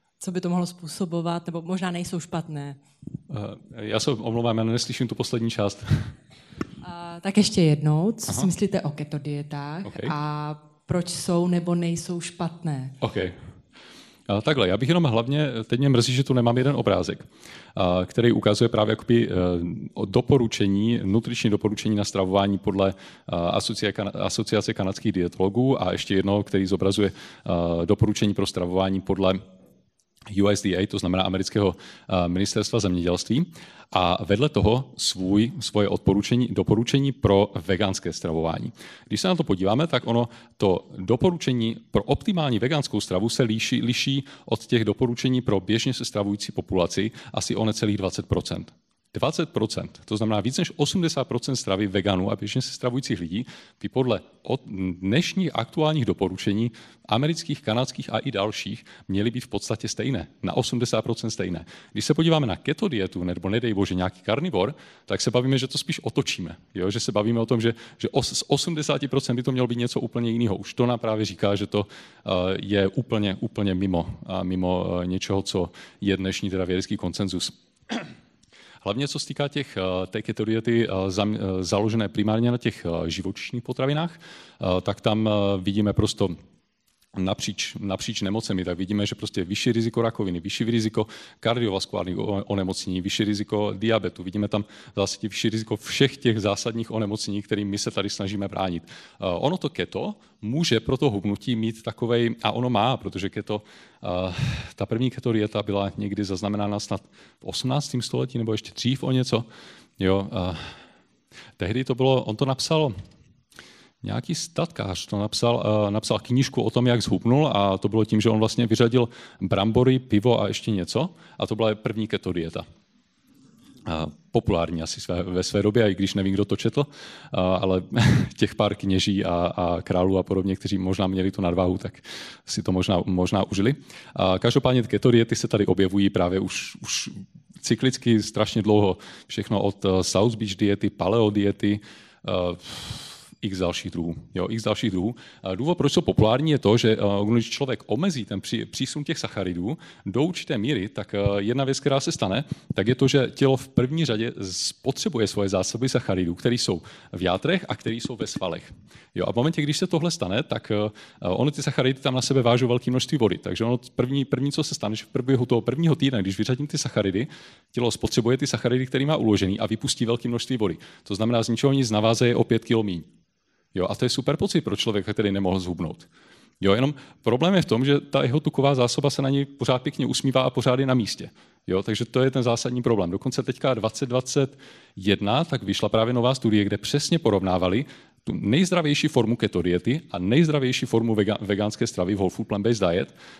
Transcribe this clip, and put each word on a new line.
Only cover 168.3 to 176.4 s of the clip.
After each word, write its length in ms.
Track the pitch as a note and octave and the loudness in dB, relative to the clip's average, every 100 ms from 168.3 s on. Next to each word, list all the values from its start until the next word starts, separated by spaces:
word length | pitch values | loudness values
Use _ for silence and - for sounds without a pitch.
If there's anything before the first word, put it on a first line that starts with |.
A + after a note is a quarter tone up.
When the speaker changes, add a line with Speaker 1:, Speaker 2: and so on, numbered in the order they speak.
| C3 | 2
Speaker 2:
ty 100 | C#3+ | 0
sacharidy, 400 | A#2 A#2+ B2+ C3 | 0 0 0 0
které 200 | C#3 C#3+ | 0 0
má 100 | D#3 | 2
uložený, 440 | A2 G2+ F#2+ G2+ | 4 4 2 0
a 60 | G#2+ | -2
vypustí 400 | A2 - - A2+ | -2 -2 -2 -2
velké 220 | A#2 A#2+ | -2 -2
množství 280 | A#2+ - B2+ | -4 -4 0
vody. 220 | G2+ D#2+ - - | 0 -2 -10 -20
To 120 | - | -8
znamená, 280 | G2 A2+ A#2+ | -2 2 2
z 60 | A2+ | 0
ničeho 240 | A2+ C#3 | 2 2
nic 180 | C#3 A#2+ | 2 2
na 100 | G#2+ | 4
váze 280 | A2 A#2 B2 | 4 6 4
je 80 | A#2+ | 4
o 80 | |
pět 200 | A#2 A2+ | 4 2
kilo 180 | - A2+ | 2 0
míň. 200 | G#2 E2+ - _ _ _ _ _ _ | 2 -4 -8 _ _ _ _ _ _
Jo, 120 | F2+ F#2 | -4 -2
a 40 | |
to 100 | - | 0
je 40 | B2+ | 0
super 280 | - C3+ C#3+ | 0 0 0
pocit 240 | G3 D#3+ | 0 0
pro 160 | - G2 | 0 -2
člověka, 360 | A#2+ G2+ F#2 | 0 0 -2
který 200 | G#2 G#2 | 0 0
nemohl 280 | G2 F#2+ F#2 | 2 0 0
zhubnout. 480 | F2+ E2+ E2 - - _ _ - | -2 -4 -6 -8 -18 _ _ -20